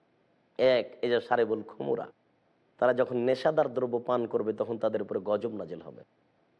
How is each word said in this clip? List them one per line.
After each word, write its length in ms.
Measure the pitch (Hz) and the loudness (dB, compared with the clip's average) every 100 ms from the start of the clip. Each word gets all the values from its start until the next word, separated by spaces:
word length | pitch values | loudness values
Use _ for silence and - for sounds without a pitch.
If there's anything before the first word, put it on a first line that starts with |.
| _ _ _ _ _ - | _ _ _ _ _ 0
এক, 400 | 131 123 104 - | 4 4 0 -4
এই 80 | 120 | 0
যে 100 | 120 | 0
সারেবুল 420 | 113 123 110 107 | 2 2 2 0
খুমুরা, 440 | 107 - 139 131 - - _ _ _ _ _ _ | -6 -8 -4 -4 -4 -16 _ _ _ _ _ _
তারা 160 | 123 | 2
যখন 220 | 123 123 127 | 4 0 0
নেশাদার 580 | 120 127 160 156 143 | 0 2 2 2 2
দ্রব্য 240 | 120 127 117 | 0 -2 -2
পান 280 | 120 123 117 | 0 0 0
করবে 260 | 117 110 | -2 -2
তখন 260 | 107 110 113 | -2 -4 -2
তাদের 240 | 110 107 | -2 -2
উপরে 180 | 101 110 | -4 -6
গজব 280 | 95 104 113 | -2 -2 -2
নাজেল 280 | 104 85 85 | -6 -10 -12
হবে। 220 | 82 60 - _ _ _ _ _ | -14 -18 -20 _ _ _ _ _